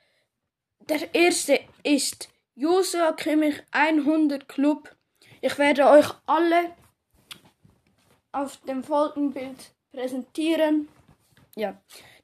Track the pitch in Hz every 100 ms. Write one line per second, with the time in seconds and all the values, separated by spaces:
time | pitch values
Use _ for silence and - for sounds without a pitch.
0 | _ _ _ _ _ _ _ _ - 302
1 | - - 349 349 - 277 - _ - 285
2 | - - - _ _ - 294 370 370 339
3 | 330 320 311 311 302 294 - 247 302 320
4 | 277 311 311 277 - - 277 302 - _
5 | _ _ - - 262 - 285 277 262 294
6 | 294 - - 302 339 339 339 - _ _
7 | _ _ - - _ _ _ _ _ _
8 | _ _ _ 262 277 - - 262 254 294
9 | 302 285 285 247 262 262 - _ _ -
10 | 254 262 247 - 320 320 311 311 294 _
11 | _ _ _ _ _ - 202 190 _ -
12 | - -